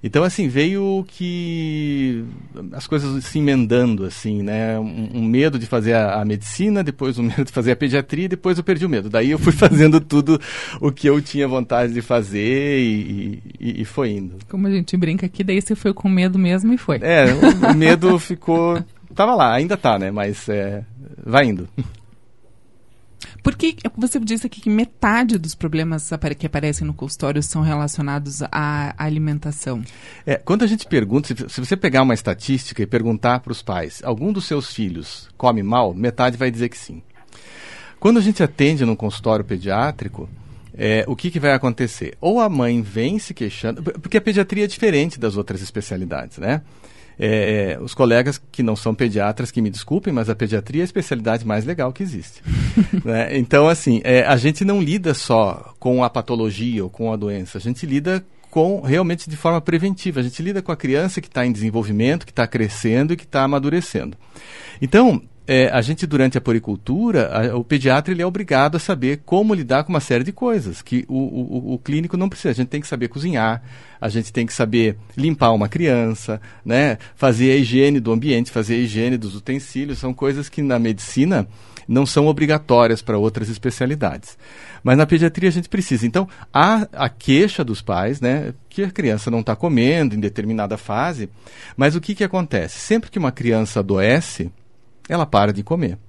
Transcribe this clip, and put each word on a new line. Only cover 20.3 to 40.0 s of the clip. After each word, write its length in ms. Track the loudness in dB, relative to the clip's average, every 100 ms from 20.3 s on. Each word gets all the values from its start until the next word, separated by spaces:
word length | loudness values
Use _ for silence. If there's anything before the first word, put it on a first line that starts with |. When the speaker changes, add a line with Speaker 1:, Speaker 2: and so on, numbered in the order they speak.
| -4 -4
Speaker 1:
é, 340 | -4 -2 -6 -10 -16 -20 -16 0
vai 200 | 4 4
indo. 240 | 0 -6 -8 -10 -10 -20 -20 -20 -20 -20 -20 -20 -20 -20 -20 -20 -18 -18 -2
Speaker 2:
Por 120 | -2 2
que, 200 | -2 -2 -8 -2
você 220 | -2 -2
disse 260 | -2 -4 -4
aqui 140 | -6
que 80 | 0
metade 680 | 2 0 0 2 2 2 0
dos 160 | -4
problemas 600 | -6 -4 -2 -2 -4 -4
apare-, 200 | -6 -4
que 120 | -4 -4
aparecem 420 | -2 -2 -2 -4
no 60 |
consultório 500 | -6 -8 -4 -2 -2
são 180 | -2 0
relacionados 800 | 0 0 -2 -4 -4 -4 -6 -8
à 520 | -6 -4 -2 -2 -4 -4
alimentação? 840 | -4 -2 -2 -2 -6 -8 -6 -8 -8 -16 -20 -14 -4
Speaker 1:
É, 100 | -4
quando 280 | 0 2
a 40 | 2
gente 200 | 0 0
pergunta, 400 | 0 2 0 -2
se, 220 | -6 -8
se 100 | -8
você 160 | -4 -2
pegar 280 | 2 2
uma 100 | 2
estatística 680 | 2 -2 -6 -2 -4 -4 -6
e 60 | -2
perguntar 540 | 0 0 0 0 0
pros 200 | -4 -10
pais, 400 | -6 -6 -6 -8 -6
"Algum 260 | -4 -2
dos 140 | -4 -4
seus 280 | -4 -6
filhos 540 | -6 -6 -6 -10 -16 -20 0
come 240 | 0 2
mal?", 320 | 0 0 0
metade 440 | 0 -4 0 -2 0
vai 120 | -4
dizer 200 | -2 -6
que 80 | -6
sim. 260 | -18 -18 -20 -20 -20 -20 -20 -20 -20 -20 -20 -2
Quando 180 | 4 4
a 40 |
gente 200 | 4 2
atende 440 | 0 2 2 2 0
num 100 | 0
consultório 480 | -4 -4 0 0
pediátrico, 840 | 0 -6 -2 -2 -2 -4